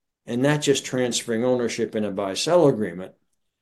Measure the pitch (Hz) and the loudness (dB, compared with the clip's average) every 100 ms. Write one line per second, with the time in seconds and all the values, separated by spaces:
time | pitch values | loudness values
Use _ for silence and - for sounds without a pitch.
0 | _ _ - 120 139 147 147 139 - 127 | _ _ -6 0 2 2 2 0 0 -2
1 | 123 117 - 113 127 127 117 - 110 110 | -2 -2 -4 -2 0 0 0 -2 -4 -2
2 | 107 98 101 92 - 175 151 110 98 87 | -4 -4 -4 -4 2 4 6 4 -2 -6
3 | 92 - _ _ _ _ | -12 -16 _ _ _ _